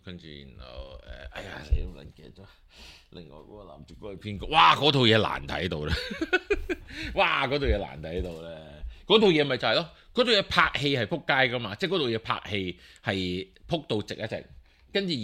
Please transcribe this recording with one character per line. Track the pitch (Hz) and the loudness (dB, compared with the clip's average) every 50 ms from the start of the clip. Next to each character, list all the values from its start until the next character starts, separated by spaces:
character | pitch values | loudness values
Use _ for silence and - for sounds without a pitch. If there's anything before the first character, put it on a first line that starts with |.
| - | -18
跟 | 98 90 85 | -18 -18 -16
住 | 85 80 | -16 -18
然 | 73 71 69 67 58 53 60 64 | -18 -18 -18 -20 -20 -18 -18 -16
後， | 62 65 69 67 65 64 - | -14 -14 -14 -14 -16 -18 -16
呃， | 60 62 64 69 - | -16 -16 -16 -16 -16
哎 | - 92 92 | -14 -14 -14
呀， | 95 82 82 76 | -14 -14 -14 -2
死 | 76 73 - | 0 0 2
都 | 85 90 - 67 | 2 -2 -8 -14
唔 | 71 - - | -16 -18 -20
記 | - - | -20 -20
得 | 62 | -20
咗。 | - - 98 - - _ _ _ _ - - - - - _ _ | -20 -20 -20 -20 -20 _ _ _ _ -20 -20 -20 -20 -20 _ _
另 | - 87 85 71 | -20 -18 -18 -18
外 | 69 76 | -18 -20
嗰 | 71 - 98 104 | -20 -20 -20 -20
個 | 98 87 | -20 -18
男 | 73 73 73 | -20 -20 -20
主 | - - | -20 -18
角 | - - 107 | -14 -14 -12
係 | 98 87 | -12 -10
邊 | - 107 104 90 | -8 -8 -8 -6
個？ | 107 107 | -4 2
哇， | 147 160 170 165 151 | 6 8 8 8 8
嗰 | 127 139 151 | 6 6 4
套 | 139 139 | 6 6
嘢 | 127 113 110 110 | 6 8 8 6
難 | 98 73 69 67 69 71 | 6 2 0 -4 -6 -6
睇 | 73 73 85 90 | -6 -4 -4 -4
到 | 82 78 76 | -4 -2 -2
啦！ | 76 78 - - - - - 330 - - 359 - - | -2 -2 -2 -2 -6 -8 -6 -4 -2 -2 -2 -2 -2
<laughs> | 403 - - - 349 - - - - 311 320 302 - | -4 -4 -4 -4 -8 -8 -10 -12 -12 -12 -10 -4 0
哇， | 165 190 170 156 147 139 127 | 0 2 2 2 0 0 0
嗰 | 135 147 | 0 0
套 | 139 | 2
嘢 | 123 107 101 | 2 0 0
難 | 95 67 65 73 | -2 -6 -10 -10
睇 | 78 80 82 92 92 | -10 -6 -6 -4 -4
到 | 90 82 80 | -6 -8 -10
咧！ | 82 82 82 78 78 73 73 76 - - - - - | -12 -12 -14 -14 -16 -18 -16 -14 -14 -14 -14 -8 2
嗰 | - 185 220 | 4 6 6
套 | 220 196 | 8 6
嘢 | 165 151 143 | 6 6 4
咪 | 139 131 - | 2 0 0
就 | - 117 | 2 2
係 | 113 | 2
咯， | 151 170 156 - - _ - - | 2 0 -2 -8 -20 _ -4 0
嗰 | 226 247 | 0 2
套 | 240 | 4
嘢 | 226 196 190 | 4 2 2
拍 | - - 180 165 160 - - | 4 4 4 4 4 4 0
戲 | 139 143 139 123 | 0 0 0 0
係 | 110 | 0
仆 | - 175 147 | -2 -4 -4
街 | - - 147 131 131 123 117 | -2 0 2 4 4 2 2
㗎 | 123 | -2
嘛， | 120 101 101 | -4 -6 -6
即 | - - - | -4 -4 -2
係 | |
嗰 | 185 185 | -2 0
套 | 143 | 0
嘢 | 120 113 110 | 0 -2 -2
拍 | - - 117 - - - | -2 -2 -4 -4 -4 -6
戲 | 104 101 95 92 87 - - - - - - | -4 -4 -4 -4 -6 -10 -14 -20 -20 -10 -6
係 | - 101 95 92 90 90 92 95 - - - - - | -4 -2 -2 -2 -2 -4 -4 -6 -10 -14 -20 -8 -6
仆 | 170 160 139 - | -6 -4 -4 -2
到 | 123 107 | -4 -4
直 | 101 - - | -4 -6 -8
一 | - 104 107 | -8 -8 -8
直。 | - 82 - - - - - _ _ _ _ _ | -8 -8 -10 -12 -20 -20 -20 _ _ _ _ _
跟 | - 202 196 180 | -4 -2 -2 -2
住 | 165 123 | -2 -4